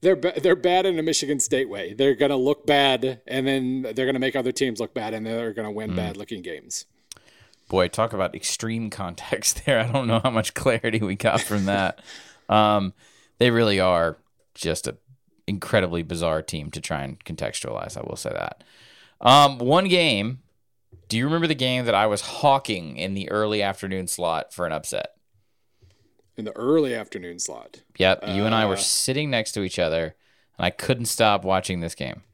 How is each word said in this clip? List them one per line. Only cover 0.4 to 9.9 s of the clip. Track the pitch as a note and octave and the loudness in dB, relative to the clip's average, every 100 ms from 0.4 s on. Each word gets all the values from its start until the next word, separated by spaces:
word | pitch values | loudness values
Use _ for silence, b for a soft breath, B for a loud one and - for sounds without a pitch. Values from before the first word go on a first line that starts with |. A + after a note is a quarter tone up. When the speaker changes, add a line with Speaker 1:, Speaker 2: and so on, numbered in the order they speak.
| F#3 F#3 | 2 4
Speaker 1:
bad | F#3 F3+ F#3+ | 4 4 2
in | F3 | 0
a | |
Michigan | D#3+ D3 C#3 C#3+ | 0 -2 0 -2
State | - C3+ C3+ | 0 0 0
way. | G2+ F2+ | -6 -8
They're | G#2 C#3 B2 | 2 2 4
gonna | C#3+ C#3 | 2 2
look | C3 D3 - | 2 0 2
bad, | C#3+ C#3 B2+ C3 B2 - | 4 4 2 0 -6 -6
and | C3 C3+ | -2 0
then | C3+ B2+ C3 C3 A2 | 0 0 -4 -4 -2
they're | C3 | 0
gonna | C3+ | 0
make | C3 C3+ | 0 0
other | B2+ | -2
teams | B2 C3+ A2 | 0 -2 -2
look | A2+ | -6
bad, | - G#2+ A2 | -4 -6 -6
and | A2 | -4
they're | A#2 A#2 | -4 -4
gonna | G#2+ G#2+ | -6 -6
win | G#2 A2 | -6 -4
Speaker 2:
Hmm. | F2+ | -4
Speaker 1:
bad-looking | F2+ F#2+ G#2 G#2+ | -4 -6 -10 -10
games. | F2+ D#2 - - - _ B B B B B B _ | -10 -12 -10 -12 -12 _ B B B B B B _
Speaker 2:
Boy, | F#2+ F2+ | 2 2
talk | - A2+ | 2 -2
about | G#2+ F#2 - | 0 -4 -4
extreme | - - A2+ A2+ A2 | -6 -6 -4 -4 -6
context | - F#2 F2+ - G2+ - - | -8 -10 -10 -6 -2 -2 -2
<laughs> | - | 0
there. | B2+ | 2
I | A2+ | 2